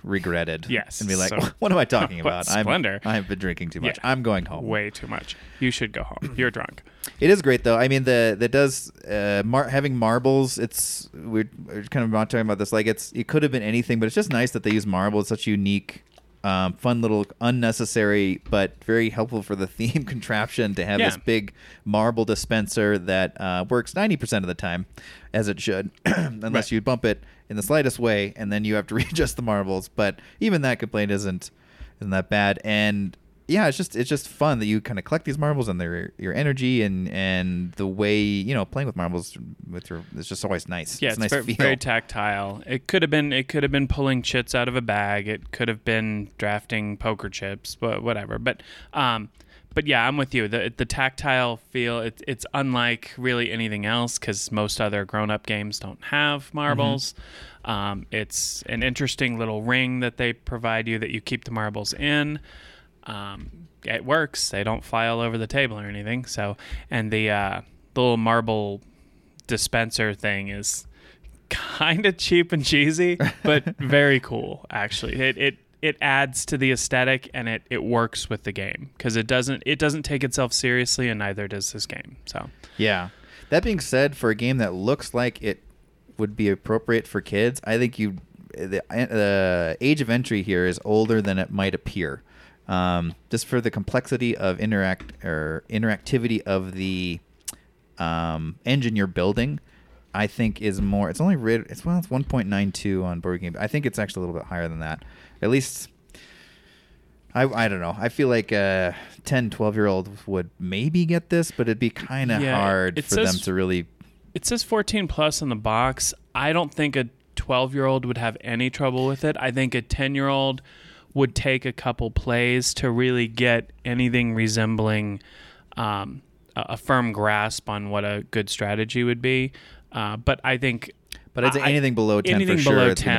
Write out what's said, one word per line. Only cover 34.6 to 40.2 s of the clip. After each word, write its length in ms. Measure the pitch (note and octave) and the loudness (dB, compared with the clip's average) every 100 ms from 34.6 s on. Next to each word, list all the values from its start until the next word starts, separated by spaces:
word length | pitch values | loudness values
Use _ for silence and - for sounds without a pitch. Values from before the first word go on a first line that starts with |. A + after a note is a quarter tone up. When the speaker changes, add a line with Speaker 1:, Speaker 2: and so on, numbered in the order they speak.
Speaker 1:
that 40 | |
you 160 | G#2+ G#2+ | 2 0
kinda 220 | - G#2 | 0 -6
collect 240 | - D#3+ D3+ | -2 -2 -2
these 100 | C#3 | -2
marbles 320 | D3 C#3+ A2+ | 0 0 0
and 100 | F2 | -2
their, 340 | E2+ F2 F2 - | -2 -4 -6 -8
your 160 | F#2 | -4
energy 480 | G2+ D3 C3+ B2+ B2 | 0 0 2 2 4
and, 300 | G#2 F#2 F#2 | 2 0 -2
and 600 | F#2+ F#2+ F#2 F#2 F2+ F2+ | -2 0 2 0 0 -4
the 140 | E2+ G2 | -2 -2
way, 320 | F#2+ G#2 G#2 | 2 2 4
you 320 | G#2 G2+ G2 | 4 2 0
know, 100 | C3 | -2
playing 220 | F#2+ C3+ C3+ | -2 -2 -4
with 100 | F#2 | -2
marbles 400 | F2 F2 - - A#1+ E2 - | -2 -2 -6 -12 -16 -14 -12
with 200 | F2 - | -14 -10
your, 120 | E2 - | -12 -10
it's 140 | - | -12